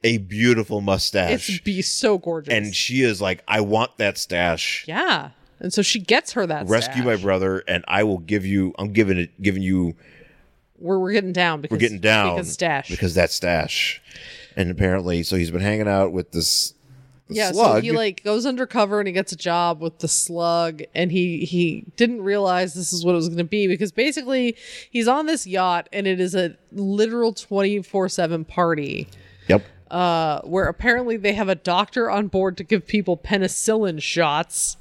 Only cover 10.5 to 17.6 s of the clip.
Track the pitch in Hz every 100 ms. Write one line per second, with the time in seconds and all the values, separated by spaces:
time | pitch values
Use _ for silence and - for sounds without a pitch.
10.5 | _ _ _ 175 190 185 214 185 180 175
11.5 | 156 143 110 117 104 104 110 98 87 82
12.5 | 80 175 139 - 85 92 82 85 - 87
13.5 | 85 76 - - - _ - - - -
14.5 | - 90 90 95 92 90 87 82 92 85
15.5 | 87 98 107 107 98 95 90 90 85 80
16.5 | - - - _ - - _ _ 214 202
17.5 | 180